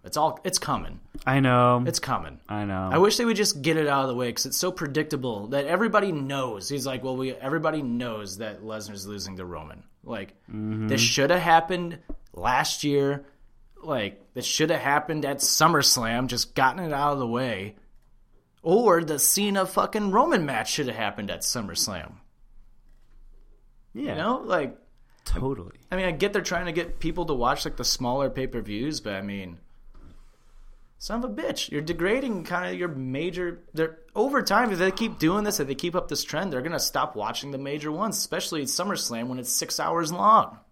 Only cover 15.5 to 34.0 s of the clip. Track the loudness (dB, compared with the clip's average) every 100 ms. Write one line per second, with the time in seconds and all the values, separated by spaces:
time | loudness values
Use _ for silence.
15.5 | 4 6 6 6 4 2 0 0 -2 -2
16.5 | 4 4 2 -4 0 2 2 0 0 -2
17.5 | -4 -8 -12 -20 -20 _ -20 _ _ _
18.5 | _ 4 6 8 6 4 2 2 4 2
19.5 | 2 2 2 0 0 4 4 6 4 2
20.5 | -2 -2 -2 -2 -2 -4 -2 -6 -4 -4
21.5 | -4 -4 -4 -2 -4 -10 -16 -20 _ -20
22.5 | -20 -20 -20 -20 -20 -20 -20 -20 -20 -20
23.5 | -20 -20 -20 -16 -8 -6 -2 -2 -2 0
24.5 | 0 0 -8 _ -20 -20 -14 -2 0 0
25.5 | -4 -10 -18 -8 -2 -2 0 0 0 -2
26.5 | -4 -2 -4 -2 -2 -2 -2 -2 2 2
27.5 | 2 -2 -2 -2 0 0 0 0 -2 -4
28.5 | -4 -4 -4 -4 -4 -6 -6 -6 -8 -10
29.5 | -14 -20 -20 -20 -20 -20 -20 -20 _ -20
30.5 | -20 -20 -20 -20 -14 -6 -4 -4 -4 -4
31.5 | -4 -4 -4 -4 -2 0 0 0 -4 -4
32.5 | -4 -4 -4 -4 -4 -6 -4 -4 -4 -6
33.5 | -8 -10 -2 -2 -2